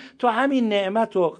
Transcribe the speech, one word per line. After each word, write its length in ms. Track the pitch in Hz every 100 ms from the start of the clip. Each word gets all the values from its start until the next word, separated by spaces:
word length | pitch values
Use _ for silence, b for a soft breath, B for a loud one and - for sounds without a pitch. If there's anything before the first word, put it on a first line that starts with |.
| B -
تو 100 | 247
همین 400 | 226 277 269 226
نعمت 480 | 202 190 220 220 190
رو 220 | 165 -